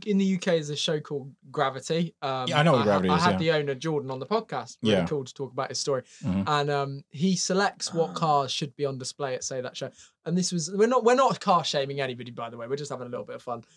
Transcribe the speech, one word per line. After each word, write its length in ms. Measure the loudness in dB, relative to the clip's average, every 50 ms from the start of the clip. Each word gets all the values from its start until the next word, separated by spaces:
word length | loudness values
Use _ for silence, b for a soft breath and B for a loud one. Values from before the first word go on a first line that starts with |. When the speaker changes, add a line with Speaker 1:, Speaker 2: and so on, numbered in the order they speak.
| 0
Speaker 1:
in 120 | 2 2
the 60 | 4 4
U 140 | 4 2
K 200 | 2 2 2 0
is 120 | 0 0 -2
a 80 | -4
show 240 | -2 -2 0 -2 -2
called 280 | -2 -4 -8 -8 -8 -10 -18 _ -16 -8
Gravity. 640 | -2 0 0 0 -2 -4 -4 -2 -2 0 -2 -2 -6 -8
Um, 260 | -6 -4 -4 -4 -2
Speaker 2:
Yeah, 100 | 0 2
I 60 | 4 6
know 80 | 6
what 60 | 6 6
Speaker 1:
I 40 | 6
ha-, 20 |
Speaker 2:
Gravity 240 | 4 4 4 4 4
Speaker 1:
I 80 | 4
Speaker 2:
is, 60 | 4 4
Speaker 1:
had 80 | 4
Speaker 2:
yeah. 60 | 4 2
Speaker 1:
the 120 | 2 2
owner 240 | 2 2 0 -2 -4
Jordan 360 | -4 -4 -2 -2 -2 -2 -4
on 80 | -8 -8
the 60 | -4
podcast. 520 | -2 -2 -2 -2 -4 -8 -8 -8 -10 -8 -2
Really 140 | 0 2 4
Speaker 2:
Yeah. 100 | 4 2
Speaker 1:
cool 180 | 0 -2 -4 -6
to 80 | -6 -8
talk 180 | -10 -10 -8
about 160 | -4 -6 -6
his 100 | -4 -4 -4
story. 240 | -2 -2 -2 -2 -4 B B B B
Speaker 2:
Mm-hmm. 200 | -2 0 0 0
Speaker 1:
And, 220 | 2 0 0 2 0
um, 340 | 0 0 -2 -4 -6 -10 -14 _
he 260 | -4 0 2 2 2
selects 580 | 2 0 0 2 2 2 0 0 -4 -8 -4 -2
what 180 | -2 -2 -2
Speaker 3:
Ah. 20 | -2
Speaker 1:
cars 380 | -2 0 2 2 2 2 0 -4
should 200 | -6 -6 -6 -6
be 80 | -4 -4
on 120 | -4 -4
display 380 | -6 -10 -10 -8 -6 -6 -4 -4
at 80 | -6 -6
Say 160 | -6 -6 -6
That 160 | -8 -8 -8
Show. 140 | -8 -10 -10 b b b b b b -6
And 140 | -2 0
this 160 | 0 0 0 -2
was, 180 | -4 -4 -2 2
we're 140 | 2 4
not, 160 | 4 4 4 6
we're 120 | 6 6
not 260 | 6 6 4 2 0
car 240 | 2 4 4 4 2
shaming 340 | 0 -2 -2 -2 -2 -2 -2
anybody, 320 | -2 -4 -4 -8 -10 -12
by 180 | -10 -10 -10 -10
the 60 | -10
way. 120 | -10 -6
We're 100 | -6 -6
just 140 | -6 -6 -8
having 160 | -10 -10 -10
a 20 | -8
little 160 | -8 -10 -10
bit 100 | -10 -12
of 80 | -12 -8
fun. 220 | -8 -10 -10 -10 b b